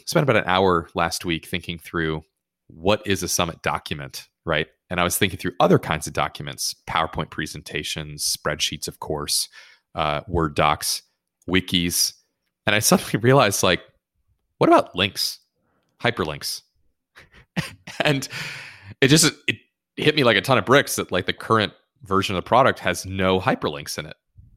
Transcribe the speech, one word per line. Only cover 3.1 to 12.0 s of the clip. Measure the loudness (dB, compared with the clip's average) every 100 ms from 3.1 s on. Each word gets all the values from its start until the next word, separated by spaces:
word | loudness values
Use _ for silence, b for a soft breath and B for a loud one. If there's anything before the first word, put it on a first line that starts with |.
| -2
a | -2
Summit | -2 -2 -2
document, | -4 -4 -6 -12 -12 -14 -18 _ -4
right? | -2 -2 _ -10
And | -2
I | -2
was | 0
thinking | -2 -2
through | -6 0
other | 4 4
kinds | 2 -6 -4
of |
documents, | -4 -4 -6 -12 -8 -8 -8 -6
PowerPoint | -2 -2 -4 -8
presentations, | -6 -8 -10 -10 -8 -8 -8 -10 -8 -6
spreadsheets, | -4 -4 -2 -4 -4 -10
of | -10
course, | -8 -6 -2 -4 -4 B B B B -4
uh, | -2 -4 -4
Word | 0 0 2
docs, | 2 2 -2 -6 -8 _ _ _ -2
wikis. | -2 0 0 0 0